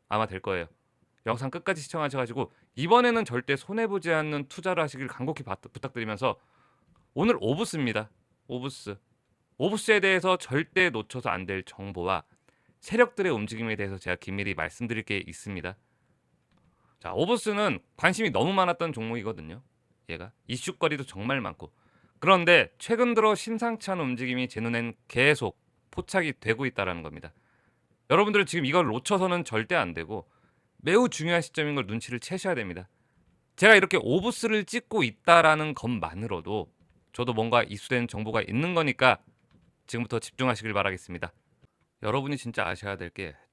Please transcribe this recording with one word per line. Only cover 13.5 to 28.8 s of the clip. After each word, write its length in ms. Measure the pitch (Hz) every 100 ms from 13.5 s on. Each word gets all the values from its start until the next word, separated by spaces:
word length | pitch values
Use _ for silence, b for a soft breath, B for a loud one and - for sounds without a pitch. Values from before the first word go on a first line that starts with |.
| 110 113 107
대해서 220 | 98 95
제가 180 | - 90
긴밀히 380 | - 98 98
말씀드릴 500 | 82 80 - 117 110
게 200 | - 101 -
있습니다. 500 | 82 - 92 87 95 _ _ _ _ _ _ _ _ _ _ _ _
자, 140 | 85
오브스는 680 | 95 170 233 220 208 208 107 - -
관심이 320 | 165 185 220
너무 240 | 98 143
많았던 400 | 196 180 170 165
종목이거든요. 680 | 131 110 117 104 87 78 101 135 _ _ _ -
얘가 220 | 82 92 - -
이슈거리도 580 | 123 - 185 160 147 135
정말 360 | 95 113 135
많고. 320 | 101 - 78 b b b b _
그런데 520 | 160 185 170 170 110 -
최근 360 | - 226 247
들어 220 | 226 220 208
심상치 560 | - 226 233 220 -
않은 120 | 185
움직임이 440 | 139 123 127 127 127
제 140 | -
눈엔 320 | 117 117 117 - -
계속 520 | 120 135 147 107 - _ _ _
포착이 420 | - - 190 160 -
되고 260 | 110 113 135
있다라는 380 | - 95 87
겁니다. 300 | 78 80 85 - _ _ _ _ _ _ -
여러분들 360 | 156 208 202 196
지금 200 | 170 135
이걸 200 | 170